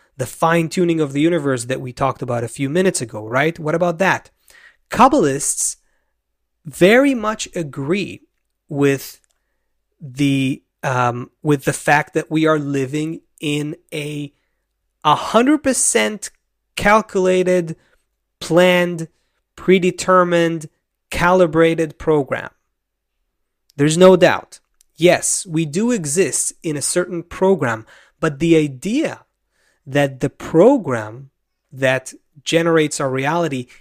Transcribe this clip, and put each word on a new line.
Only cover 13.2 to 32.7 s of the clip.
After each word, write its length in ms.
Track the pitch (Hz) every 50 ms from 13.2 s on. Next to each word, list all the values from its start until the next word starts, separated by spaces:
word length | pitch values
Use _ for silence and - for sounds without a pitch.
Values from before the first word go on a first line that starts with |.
| _ _ _ -
in 360 | 170 147 147 147 147 151 - - _ -
a, 400 | - 151 147 151 151 147 147 139 _ _ _ _ _ _ _ _ _ _ _ _ _ _ -
a 100 | - -
hundred 480 | - - - - 226 247 277 311 294
percent 680 | - 269 240 - - - - 220 214 214 214 196 - - _ _ _ _ _ _ _ _ -
calculated, 1040 | - - 202 208 220 202 - - 190 185 185 185 185 180 180 180 180 170 160 160 _ _ _ _ _ _ _ _ _ _ _ _ -
planned, 680 | - - 160 175 180 180 180 175 175 175 175 160 165 - _ _ _ _ _ _ _ _ _
predetermined, 1120 | - - 180 190 190 175 180 175 - - 190 185 185 180 175 170 170 170 165 165 160 156 - _ _ _ _ _ _ _ -
calibrated 880 | - - 170 175 185 190 180 160 151 165 165 165 165 160 160 151 - -
program. 520 | - 165 156 147 135 - 123 113 - - _ _ _ _ _ _ _ _ _ _ _ _ _ _ _ _ _ _ _ _ _ _ _ _ _
There's 200 | 139 143 156 156
no 200 | 175 185 185 185
doubt. 440 | 170 175 147 101 - - - - - _ _ _ _ _ _ _
Yes, 500 | - 160 175 156 - - - - - -
we 180 | 190 151 165 165
do 280 | 147 139 190 226 240
exist 600 | 247 202 156 139 143 190 175 127 - - - - - _
in 140 | - 165 147
a 60 | 139
certain 400 | - - - 180 180 - 180 165
program, 640 | 165 - - - 190 190 196 151 139 120 113 110 113 _ - _ _ _ _ -
but 220 | 165 156 143 135
the 160 | 170 165 165
idea 680 | 156 151 143 131 123 - 196 233 294 302 165 123 - _ _ _ _ _ _ _ _ _ _ _ _ -
that 340 | 139 127 147 143 135 131 123
the 80 | 147 139
program 1040 | - - - - - 160 196 254 285 247 185 139 123 113 107 110 113 131 139 - _ _ _ _ _ _ _ _
that 400 | 139 131 135 131 131 131 - - - - _ _ _ 139
generates 580 | - - 160 165 165 170